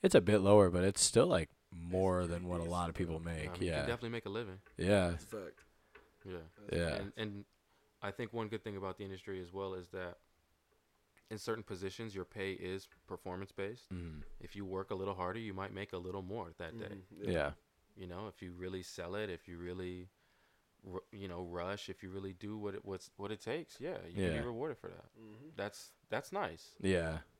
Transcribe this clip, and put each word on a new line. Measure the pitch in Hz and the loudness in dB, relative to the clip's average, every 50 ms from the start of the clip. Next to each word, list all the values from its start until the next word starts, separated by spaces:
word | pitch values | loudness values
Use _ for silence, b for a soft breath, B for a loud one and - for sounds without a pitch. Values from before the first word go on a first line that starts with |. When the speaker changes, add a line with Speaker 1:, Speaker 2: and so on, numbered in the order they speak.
Speaker 1:
it's | - 190 - | 6 10 10
a | 139 | 10
bit | 98 90 107 104 | 10 10 6 8
lower, | 95 98 104 104 98 87 | 10 12 12 12 12 12
but | 85 90 90 | 8 6 6
it's | 98 95 - | 4 6 6
still, | - - - 113 - 180 | 4 6 8 8 8 8
like, | 156 92 80 - _ _ _ _ | 6 4 2 2 _ _ _ _
more | - 85 82 85 90 92 95 95 90 90 | -12 -8 -6 0 2 4 6 6 6 4
Speaker 2:
It's | 90 85 | 4 2
Speaker 1:
than | 85 87 90 90 | 0 -2 -2 -2
what | 90 | -2
a | 85 | -2
Speaker 2:
pretty | 85 85 | 0 0
Speaker 1:
lot | 87 87 87 82 | 0 0 0 0
of | 82 | 0
Speaker 2:
decent, | - 95 82 | -2 -2 -2
Speaker 1:
people | 80 80 82 | -2 -4 -2
Speaker 2:
though. | 85 | -4
Speaker 3:
I | 82 | -4
mean, | 80 76 | -4 -4
Speaker 1:
make. | 76 | -4
Speaker 3:
you | - 90 | -4 -2
can | 87 87 | 0 0
Speaker 1:
Yeah. | 82 73 69 | 2 2 2
Speaker 3:
definitely | - 117 120 123 113 | 0 0 -2 -2 -4
make | 117 117 - | -4 -4 -4
a | 101 | -4
living. | 98 113 120 101 92 95 - - - - | -4 -4 -4 -6 -8 -12 -14 -16 -6 -2
Speaker 1:
Yeah. | 85 92 101 101 92 87 | 4 6 6 6 6 4
Speaker 2:
That's | 85 80 - | 2 -2 -6
a | - | -8
fact. | - 107 95 85 - - - _ _ _ _ _ _ - - _ _ _ - | -10 -10 -10 -10 -14 -18 -20 _ _ _ _ _ _ -20 -20 _ _ _ -12
Speaker 3:
Yeah. | 95 92 87 82 82 _ - | -10 -10 -10 -10 -12 _ -16
Speaker 2:
That's | - - - | -8 -2 0
a | |
Speaker 1:
Yeah. | 82 87 82 | 0 0 0
Speaker 2:
fact. | 73 - | 0 -2
Speaker 3:
And, | 98 101 - - | -4 -8 -8 -6
and | 110 107 101 101 101 _ _ _ _ _ _ _ _ _ _ _ | -6 -6 -6 -8 -12 _ _ _ _ _ _ _ _ _ _ _
I | - 101 | -8 -8
think | 98 - 123 104 110 | -6 -4 -8 -6 -4
one | 117 110 107 | -4 -4 -2
good | 110 107 - | -4 -6 -6
thing | 110 101 | -6 -6
about | 98 95 95 92 - | -4 -4 -6 -6 -6
the | 104 | -8
industry | 98 95 92 - - 98 92 | -10 -10 -10 -8 -8 -8 -6
as | 90 87 90 | -8 -8 -6
well | 98 98 95 92 | -6 -4 -4 -4
is | 92 90 87 | -6 -8 -8
that | - 95 90 87 87 - _ _ _ _ _ _ _ _ _ _ _ _ _ _ _ _ _ _ _ - _ _ | -8 -6 -6 -6 -8 -12 _ _ _ _ _ _ _ _ _ _ _ _ _ _ _ _ _ _ _ -20 _ _
in | 110 107 | -10 -8
certain | - - 110 117 104 | -4 -4 -4 -4 -4
positions, | - 104 90 95 98 - - 117 113 98 | -8 -8 -6 -6 -6 -6 -6 -10 -8 -6
your | 98 90 | -8 -8
pay | - - 107 98 98 95 | -8 -6 -4 -4 -4 -4
is | 82 - 90 92 98 95 - - - _ - | -4 -4 -6 -6 -6 -8 -12 -20 -20 _ -12
performance-based. | 95 87 - 98 90 92 98 95 - - 98 98 117 123 - _ 95 | -12 -10 -8 -8 -6 -6 -8 -10 -6 -6 -6 -6 -6 -10 -12 _ -8
Speaker 1:
Mm. | 90 87 82 78 76 73 - - - | -8 -6 -8 -8 -10 -10 -10 -12 -14
Speaker 3:
If | - 98 - | -14 -12 -10
you | 98 101 | -8 -6
work | 95 92 92 95 - | -4 -4 -4 -4 -4
a | 107 | -4
little | 92 95 98 98 | -2 -2 -2 0
harder, | 92 90 90 95 113 | 0 -2 -2 -2 -4
you | 113 107 95 | -4 -6 -6
might | 92 98 98 | -6 -6 -6
make | 98 95 101 - - | -6 -8 -8 -6 -6
a | 90 | -6
little | 87 92 92 98 95 | -6 -4 -6 -6 -6
more | 92 98 117 95 85 82 _ | -6 -6 -6 -6 -8 -10 _
that | 87 82 - 113 | -10 -10 -8 -8
day. | 101 92 104 98 90 - - | -10 -10 -10 -12 -14 -16 -14
Speaker 2:
Mm-hmm. | - - | -8 -2
Yeah. | - | 0
Speaker 1:
Yeah. | 90 82 73 73 76 - _ _ _ _ _ _ _ | 2 2 2 0 -2 -6 _ _ _ _ _ _ _
Speaker 3:
You | - 92 90 | -14 -12 -10
know, | 87 90 107 107 | -8 -8 -8 -10
if | - - | -10 -12
you | - 90 | -12 -12
really | 87 87 90 92 92 95 90 | -10 -8 -8 -6 -6 -6 -8
sell | - - - 87 85 92 | -8 -10 -8 -8 -6 -4
it, | 104 107 104 | -4 -4 -4
if | 90 82 - - | -6 -8 -10 -12
you | 87 85 | -12 -10
really, | 87 87 90 92 92 90 90 90 90 92 _ _ _ _ _ _ _ _ _ _ _ _ _ _ - | -8 -8 -6 -6 -6 -6 -6 -8 -12 -14 _ _ _ _ _ _ _ _ _ _ _ _ _ _ -16
ru-, | 95 90 92 - _ - | -8 -8 -8 -8 _ -12
you | 101 98 95 | -10 -8 -8
know, | 87 87 92 | -6 -6 -6
rush, | 87 87 87 87 92 101 104 - - | -4 -4 -4 -2 -2 -4 -4 -6 -10
if | 98 - - | -10 -10 -10
you | 95 | -10
really | 92 98 95 95 95 | -8 -8 -8 -8 -10
do | 87 - 104 107 110 | -8 -8 -8 -8 -6
what | 104 104 95 | -6 -6 -6
it, | 104 - | -6 -8
what's, | 98 98 92 - - _ | -8 -8 -8 -8 -14 _
what | - 101 101 | -10 -6 -6
it | 107 101 | -6 -6
takes, | - 113 123 165 170 - - - | -6 -6 -4 -6 -6 -10 -14 -10
yeah, | 120 165 185 - 85 82 | -8 -8 -8 -8 -10 -8
you | 87 | -4
can | 101 95 | 0 0
Speaker 1:
Yeah. | 90 80 76 | 0 0 0
Speaker 3:
be | - | -2
rewarded | 123 117 113 135 160 131 - | -4 -4 -6 -6 -6 -8 -8
for | - 90 | -10 -14
that. | 87 82 - - _ 113 | -14 -14 -18 -20 _ -20
Speaker 2:
Mm-hmm. | 113 110 107 107 139 156 160 | -20 -18 -18 -18 -18 -16 -8
Speaker 3:
That's, | - 196 208 - - - - - _ _ _ | -6 -6 -6 -6 -10 -18 -18 -20 _ _ _
that's | 107 113 - - - | -4 -4 -4 -4 -4
nice. | 196 190 92 82 82 - - - - | -4 -4 -4 -4 -8 -16 -20 -16 -2
Speaker 1:
Yeah. | - 95 95 87 82 80 80 80 - - _ | 2 4 4 4 4 0 -2 -4 -6 -12 _